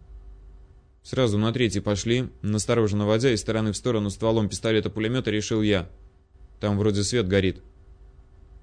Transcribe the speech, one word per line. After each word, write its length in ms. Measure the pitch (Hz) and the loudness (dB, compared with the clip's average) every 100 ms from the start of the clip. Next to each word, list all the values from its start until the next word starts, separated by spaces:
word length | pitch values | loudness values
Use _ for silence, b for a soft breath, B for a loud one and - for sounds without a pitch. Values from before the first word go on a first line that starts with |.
| - - - - - - - - _ _ | -20 -20 -20 -20 -20 -20 -20 -20 _ _
«Сразу 340 | - 131 120 104 | -6 0 2 2
на 140 | 110 | 0
третий 300 | 123 113 98 | 0 0 0
пошли», 480 | 104 101 113 123 123 - | -2 -2 0 -2 -2 -6
настороженно 640 | 104 107 110 117 107 104 | -4 -2 0 2 2 2
водя 260 | 104 110 135 | 2 2 2
из 100 | 107 | 0
стороны 320 | - 110 107 | -2 -2 -2
в 40 | 98 | -2
сторону 320 | 127 110 101 | -2 -2 -2
стволом 380 | 95 113 113 101 | -2 0 2 0
пистолета-пулемёта, 840 | 98 113 110 101 107 110 127 113 | -2 0 0 0 -2 -2 -2 -2
решил 300 | 107 - 113 | -2 -2 0
я. 280 | 107 98 85 - - _ _ - - - | 2 2 -2 -14 -20 _ _ -20 -20 -6
«Там 160 | 104 101 | -2 0
вроде 240 | 107 101 | 2 0
свет 240 | 101 120 92 | 0 -2 2
горит». 340 | 98 92 - - - - - - - - - - - | 2 2 -2 -10 -20 -20 -20 -20 -20 -20 -20 -20 -20